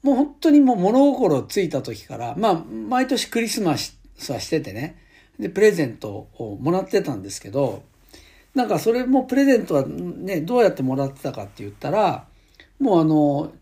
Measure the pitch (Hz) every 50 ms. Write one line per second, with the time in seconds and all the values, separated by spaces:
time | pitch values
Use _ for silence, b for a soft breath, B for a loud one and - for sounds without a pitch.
0 | - 269 277 233 285 302 - _ - 330 294 294 277 254 240 196 180 196 226 262
1 | 277 285 262 254 262 180 151 123 110 - - 202 190 - - 135 - - 110 -
2 | - _ - 107 120 120 120 175 214 220 185 - - - 214 226 - 208 247 254
3 | 262 254 285 220 - - - 233 226 220 - - 208 170 147 104 - - - _
4 | _ - _ _ - - 135 110 - - - 151 - - 95 98 139 170 - b
5 | b b b b b b b - - 185 - 185 214 214 190 170 151 123 107 -
6 | - 110 101 98 - - _ _ 120 107 101 101 120 156 175 190 190 - - 202
7 | 175 - 131 98 92 98 - - - 101 104 135 143 123 101 - - _ _ _
8 | b b b b b b b b b b _ 269 - 311 202 156 - 220 233 247
9 | 254 240 262 269 254 - 254 277 277 277 262 226 185 - 175 143 135 143 151 165
10 | 175 180 - - 170 185 196 165 151 170 247 247 233 185 - - 131 131 131 139
11 | 139 139 139 - - 143 127 113 101 98 - - 101 101 101 - - 135 165 214
12 | 214 175 147 - - _ b b b b b b b b b _ 277 240 196 170
13 | 156 156 156 151 147 147 143 143 160 - - -